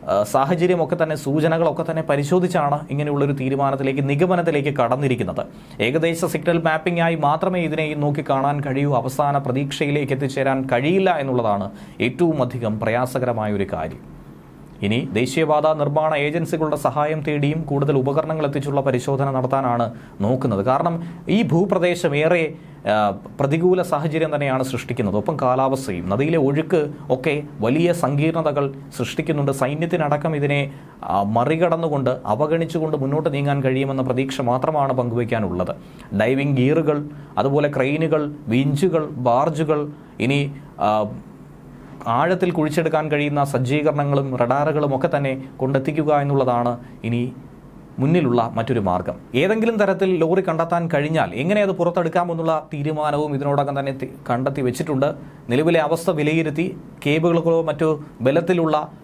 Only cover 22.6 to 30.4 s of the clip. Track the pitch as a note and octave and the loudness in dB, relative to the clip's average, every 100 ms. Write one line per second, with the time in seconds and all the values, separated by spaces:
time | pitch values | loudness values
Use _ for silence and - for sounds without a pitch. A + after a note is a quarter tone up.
22.6 | - - - G#2+ G#2 G2 - - C#3 D#3+ | -18 -8 0 2 2 -2 -10 -2 0 2
23.6 | F3+ F#3 F3+ D3+ D#3+ D#3 D#3 D3 C#3+ C3 | 4 2 2 0 0 0 0 0 0 0
24.6 | C3 B2 - A#2+ G#2+ G2+ G#2 D3+ B2+ B2+ | -2 -4 -6 -2 0 0 -2 0 0 2
25.6 | C3 C3+ C3+ F2+ F2+ G#2 D3 E3+ C3+ C#3+ | 2 0 -4 -6 -2 0 2 2 2 0
26.6 | D#3+ F3+ D3 D3 - C3 D#3+ D3 D3 - | 0 0 0 -6 -4 -2 0 -2 -6 -4
27.6 | G#2+ C#3+ E3+ E3+ C3 C#3+ D#3 D#3+ D#3 C#3+ | 0 2 2 2 0 2 0 0 -2 0
28.6 | C#3 C#3 - - A#2+ - D3+ D3 C#3+ C3+ | -2 -4 -16 -6 -6 -4 -2 0 0 0
29.6 | C3+ D3+ E3 E3+ D3+ D3 D#3+ D3+ | -2 -2 -2 0 0 0 0 -2